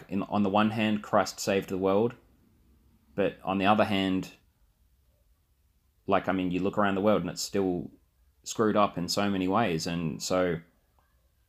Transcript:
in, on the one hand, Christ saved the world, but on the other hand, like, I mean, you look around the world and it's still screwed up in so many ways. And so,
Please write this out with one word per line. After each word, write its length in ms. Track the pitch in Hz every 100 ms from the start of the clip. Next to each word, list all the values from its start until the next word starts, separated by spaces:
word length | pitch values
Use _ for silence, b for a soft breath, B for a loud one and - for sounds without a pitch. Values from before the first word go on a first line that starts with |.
| -
in, 140 | 95
on 200 | - 104
the 60 | 101
one 220 | 104 107
hand, 320 | 113 107 104
Christ 360 | - 107 92 -
saved 300 | - 98 -
the 80 | 95
world, 380 | 95 98 120 - _ _ _ _ _ _ _ _ _
but 220 | - 95 -
on 140 | - 95
the 80 | 95
other 180 | 107
hand, 460 | 101 98 95 92 82 - _ _ _ _ _ _ _ _ _ _ _ _ _ _ _ _ -
like, 200 | 95 98
I 60 |
mean, 180 | 95 92
you 100 | 90
look 180 | 95 107
around 160 | 101
the 80 | 98
world 180 | 104 98
and 100 | 87
it's 120 | -
still 480 | - 101 95 87 - - _ _ _ _
screwed 320 | - - 107 104
up 200 | 104 -
in 120 | 85
so 200 | - 101
many 200 | 98 92
ways. 380 | 101 110 82 87
And 360 | 85 82 60
so, 380 | - 92 90 82 - _ _ _ _ _ _ _